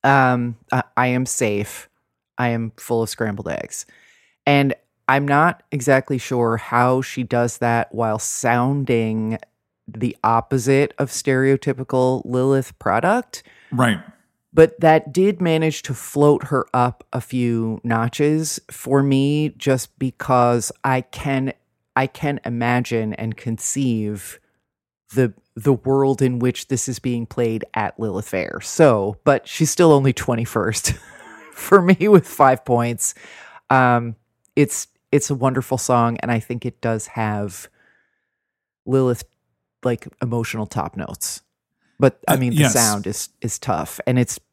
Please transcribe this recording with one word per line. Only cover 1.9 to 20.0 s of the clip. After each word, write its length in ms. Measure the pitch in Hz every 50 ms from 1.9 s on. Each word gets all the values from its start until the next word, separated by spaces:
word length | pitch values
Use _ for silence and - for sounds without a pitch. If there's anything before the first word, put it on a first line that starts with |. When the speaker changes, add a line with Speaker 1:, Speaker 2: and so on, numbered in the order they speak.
| _ _ _ _ _ _ _ _ _ -
Speaker 1:
I 100 | 123 120
am 240 | 117 117 113 110 _ -
full 240 | - - 120 113
of 80 | 113 107
scrambled 380 | - - 117 110 104 107 107 82
eggs. 360 | - - - - - - - _ _ _ _ _ _ _ _ _ _ _ _
And 280 | 143 143 143 139 139 - _ _ _ _ _ _ -
I'm 200 | 131 139 143 143
not 340 | 139 143 160 175 170 _ _ _
exactly 460 | - 143 117 143 135 135 131 - 143
sure 400 | 120 - - 131 120 120 113 113
how 460 | 110 - - 120 120 123 127 127 131
she 200 | 131 - - 127
does 360 | 123 104 - 120 120 120 - -
that 360 | 120 117 117 117 - - -
while 240 | 110 117 110 107 110
sounding 1200 | - - - - - 120 117 123 120 135 139 143 135 131 123 113 113 110 110 110 110 110 113 110 - _ _ _ _ _ _ _ _
the 300 | - 104 110 127 120 - _ -
opposite 680 | 110 117 117 - _ 139 131 110 135 135 135 143 - - -
of 120 | 143 131
stereotypical 1120 | - - - 143 135 131 135 135 139 131 - 143 131 127 131 - - 127 127 127 131 120 -
Lilith 540 | - 123 127 127 135 139 135 123 - - _
product. 640 | - 107 92 113 127 180 214 247 240 _ - - _ - _ _ _ _
Speaker 2:
Right. 280 | - 123 127 117 104 87 - - _ _ _ _ _ _ _ _
Speaker 1:
But 300 | - 160 160 160 - -
that 320 | - 160 156 160 160 147
did 300 | 131 180 190 202 202 170
manage 400 | 185 170 160 160 160 160 147 -
to 100 | - - 131
float 500 | - - - - 143 147 147 147 - -
her 200 | - 143 131 - _
up 320 | - 127 123 123 - _ - _
a 80 | - 120
few 640 | - - 127 127 123 120 117 113 113 113 113 - -
notches 720 | 120 113 113 117 117 - - 147 147 156 156 160 151 - - _ -
for 320 | - - - 123 135 139
me, 480 | 139 139 135 135 135 139 147 151 151 147 - -
just 400 | - 139 135 127 - _ _
because 720 | _